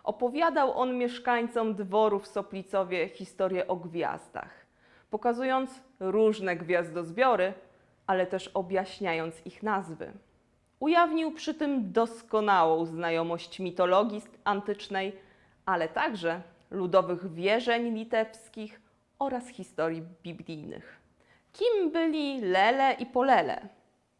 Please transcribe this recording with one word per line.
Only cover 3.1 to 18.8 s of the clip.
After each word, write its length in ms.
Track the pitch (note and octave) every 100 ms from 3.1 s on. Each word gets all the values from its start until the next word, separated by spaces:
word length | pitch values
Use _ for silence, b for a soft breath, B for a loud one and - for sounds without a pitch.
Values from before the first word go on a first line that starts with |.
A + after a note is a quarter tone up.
| - F#3 - F#3 F#3 -
o 80 | F3+
gwiazdach, 920 | E3+ E3 C#3+ D#3 - - - - _ b b b _
pokazując 720 | G#3+ A#3+ A#3+ C4 C4 C4 - - _
różne 560 | F#3+ G#3 A3 G#3+ F#3+ E3+
gwiazdozbiory, 960 | E3+ F3 E3 E3 E3 F#3 C4 G3+ F#3 F#3+ - b b b -
ale 200 | F#3 F3+
też 220 | F#3+ -
objaśniając 960 | G3+ F3+ F#3+ F#3+ - F#3 E3 E3 D#3+ F3+
ich 160 | -
nazwy. 500 | G#3+ G3 E3 D#3+ D#2 G3 _ _ _ _ _ _
Ujawnił 520 | D4 E4+ E4+ D#4+ D#4+
przy 220 | D#4+ D#4
tym 380 | D#4 D4 C4+ F#3+
doskonałą 920 | A3+ A3+ - - A3 G#3+ F#3 D#3+ D#3+ E3
znajomość 760 | E3 E3+ E3 E3+ E3+ - -
mitologii 640 | F#3 F3+ F3+ F#3+ A3 G#3 - -
antycznej, 680 | G#3 G3+ G3+ G3+ - G3 F#3+ G3 B B B B -
ale 220 | F3 D#3+
także 520 | - D#4 G3+ E3 F3+ - _ _
ludowych 640 | F#3+ F3+ F#3 F3 F3 F#3
wierzeń 600 | E3 F#3+ A3+ A#3+ A#3 A#3+
litewskich 840 | A3 A3+ A3+ A3 - - A3 G#3+ -